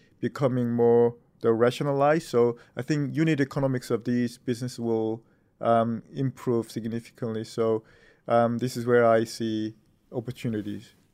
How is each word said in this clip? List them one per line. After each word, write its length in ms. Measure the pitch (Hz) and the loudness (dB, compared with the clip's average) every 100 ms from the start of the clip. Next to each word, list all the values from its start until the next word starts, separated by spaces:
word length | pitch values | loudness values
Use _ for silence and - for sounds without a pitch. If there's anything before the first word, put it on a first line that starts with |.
| _ _ | _ _
becoming 500 | 120 - 135 127 120 | -6 -2 -2 0 -2
more 460 | 120 117 120 120 120 _ _ | 2 4 6 4 0 _ _
the 100 | 113 | 0
rationalized. 760 | 113 120 - 143 139 143 160 - | 2 2 2 -2 2 2 2 0
So 300 | 120 120 117 - - | 2 2 0 -10 -8
I 60 | |
think 320 | 123 151 139 131 | -4 -2 -2 0
unit 260 | 160 147 | 0 2
economics 480 | 139 147 135 127 - | 0 -2 -2 -2 -2
of 140 | 117 | -4
these 340 | 123 120 120 - | -2 -2 -2 -6
business 400 | - 117 123 120 | -6 -6 -6 -6
will, 460 | 117 113 110 113 _ _ _ - | -2 0 -2 -4 _ _ _ -6
um, 420 | 110 117 113 113 - | 0 2 2 -4 -8
improve 560 | 147 135 127 - 117 110 | -6 -6 -4 -2 -2 -2
significantly. 760 | 120 110 117 - - 120 110 | -8 -8 -8 -10 -10 -8 -8
So, 380 | 110 - 113 110 - _ _ _ - | -8 -2 0 0 -4 _ _ _ 0
um, 320 | 117 117 117 | 2 2 0
this 180 | 127 123 | -4 -4
is 80 | 117 | 2
where 180 | 120 | 4
I 200 | 117 113 | 6 4
see 500 | 117 - 113 110 110 - _ _ _ | 2 -4 -4 -2 -4 -8 _ _ _
opportunities. 840 | 123 117 123 127 107 101 101 117 _ _ | -10 -10 -8 -6 -6 -6 -10 -14 _ _